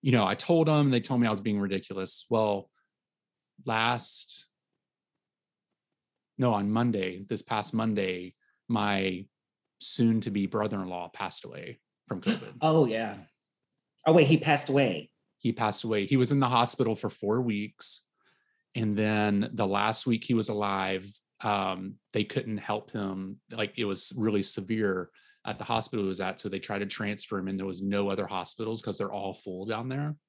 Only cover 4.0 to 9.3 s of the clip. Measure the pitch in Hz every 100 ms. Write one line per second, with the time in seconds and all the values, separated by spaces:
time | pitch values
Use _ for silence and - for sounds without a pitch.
4 | - - - - - _ _ _ _ _
5 | _ _ _ _ _ _ _ _ _ _
6 | _ _ _ - 123 107 104 110 120 107
7 | 92 92 101 110 - 110 104 113 113 104
8 | 95 90 90 - _ _ _ 113 104 101
9 | 95 92 98